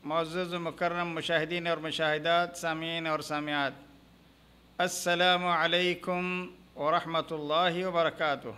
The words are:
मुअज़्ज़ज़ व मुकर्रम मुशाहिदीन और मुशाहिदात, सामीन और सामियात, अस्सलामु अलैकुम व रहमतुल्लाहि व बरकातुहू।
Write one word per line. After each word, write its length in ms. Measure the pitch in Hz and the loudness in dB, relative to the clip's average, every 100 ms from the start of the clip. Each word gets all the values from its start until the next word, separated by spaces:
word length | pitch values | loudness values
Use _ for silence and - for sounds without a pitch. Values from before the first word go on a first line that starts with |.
| 143 | -2
मुअज़्ज़ज़ 480 | 165 160 175 180 | -2 0 -4 -4
व 40 | 175 | -4
मुकर्रम 460 | 170 160 175 175 175 | -4 -2 0 0 -2
मुशाहिदीन 540 | 160 165 165 156 175 170 | -2 0 0 0 -2 0
और 100 | 160 | -2
मुशाहिदात, 760 | 156 151 156 151 160 170 175 170 | -2 0 0 2 2 2 2 -4
सामीन 500 | 165 160 165 165 165 | -4 -4 -4 -4 -2
और 160 | 151 | -2
सामियात, 520 | 143 147 151 147 139 139 - - - - - - - - - - | -2 -6 -2 -2 -2 -4 -20 -20 -20 -20 -20 -20 -20 -20 -20 -2
अस्सलामु 720 | 180 - 175 175 180 180 180 | -2 0 0 4 6 4 4
अलैकुम 760 | 170 165 175 180 175 - 180 180 180 180 - - - | 2 4 4 2 0 -2 -2 -2 -4 -6 -14 -20 -2
व 120 | 147 | 2
रहमतुल्लाहि 920 | 170 160 165 151 160 147 156 180 170 | 2 0 -4 -2 -6 0 2 2 0
व 60 | 185 | 0
बरकातुहू। 640 | 170 160 - 156 135 127 | 2 0 2 0 0 -6